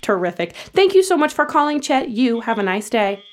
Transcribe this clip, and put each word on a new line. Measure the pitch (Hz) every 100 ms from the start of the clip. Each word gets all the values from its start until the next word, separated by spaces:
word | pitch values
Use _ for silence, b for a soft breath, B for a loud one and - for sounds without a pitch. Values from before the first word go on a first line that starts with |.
Terrific. | - 196 175 170 175
Thank | - - - 381
you | 381
so | 381 359
much | 302
for | -
calling, | 294 320 294 294
Chet. | 285 262 269
You | 214 254 233
have | 233 214
a |
nice | 196 190 208
day. | 233 202 196 -